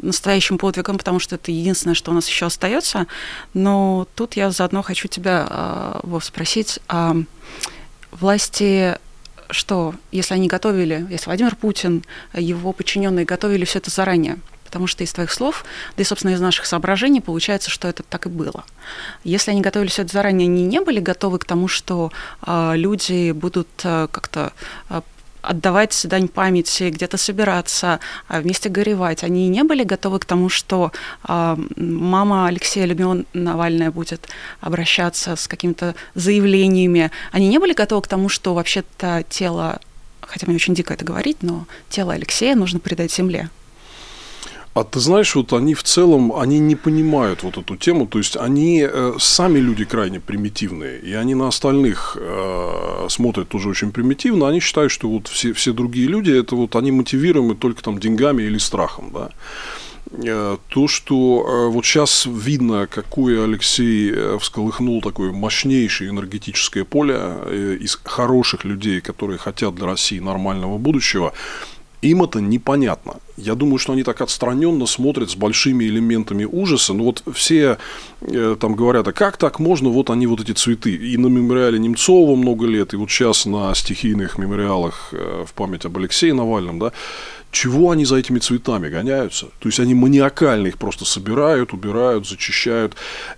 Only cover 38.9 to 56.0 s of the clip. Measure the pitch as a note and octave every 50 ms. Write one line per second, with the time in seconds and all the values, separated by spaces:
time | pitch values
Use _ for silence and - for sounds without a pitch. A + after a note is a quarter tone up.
38.9 | - - - F3+ F3 E3+ E3 - - - G3 F3+ E3+ E3+ E3 D#3+ - - - -
39.9 | - - - - - - - - - - - F3 E3+ E3 F3 - F3+ E3+ F3 -
40.9 | - - E3+ E3+ F3 F#3 - C#4 D4+ - - F3 E3+ E3 E3 - - - - -
41.9 | - G3+ F#3+ F3 D#3+ D#3+ D#3 - - - A3 B3+ C#4 A#3+ F#3+ F3+ F3 F3 - -
42.9 | F3 E3 E3+ E3 - - F3+ F#3 E3+ E3+ E3 E3 - - - - - - - -
43.9 | - - - - - - - - - - - - - - - - - A2 A2+ -
44.9 | - C3+ A#2 D3 F3+ G#3 G#3 - - C#3+ B2 - C3+ A#2+ B2+ D3+ D#3 - - -
45.9 | - F3 F3+ F3 D#3+ C#3 B2 A2+ A2+ D#3 C3 B2+ C#3+ D3+ D3+ D3+ D3+ D3 - E3
46.9 | D#3 D#3 D#3 D#3 D3+ C#3+ B2 G#2 F2+ - - F#2 F2+ F#2+ F2 - G2+ F2+ - E3+
47.9 | F3 E3 B2+ G#2 - G#2+ G2+ - - - A#2+ A#2+ C3+ C#3+ D3+ E3 E3+ D#3+ D3 C#3
48.9 | - C3+ B2+ B2 A#2 C3+ - - - - F3+ F#3 E3 C#3 B2+ B2 A2+ G2+ G#2+ G2+
49.9 | - A2+ G#2 F#2 G2 F2+ - - G2+ G2+ G#2 G#2+ G#2 - G#2+ G2 F2 D#2 D2+ C2+
50.9 | C2 B1+ - F2+ G2 G#2+ A2+ B2+ C3+ C3 C3 B2+ A#2 - - C#3+ C3+ C#3 C#3 B2
51.9 | G2 - - - - - F2+ - G2 F#2+ F#2+ F#2+ F#2 F2 F2 E2+ E2+ E2+ F2 E2+
52.9 | F2 F#2 F2+ F2+ - - A#2 A#2+ A2 G2+ F2 - - G#2 F#2+ G#2 F#2+ - - G#2+
53.9 | G2+ A#2+ A#2 B2+ C#3 C#3 - B3+ A#3 F#3 C#3+ C#3 D3+ F3 E3 - - D#3 D3+ C3+
54.9 | - - - A2+ A2 A2 G#2 - - - - A#2+ G#2+ - - C3 A#2 A2+ B2 A#2+
55.9 | A#2 B2+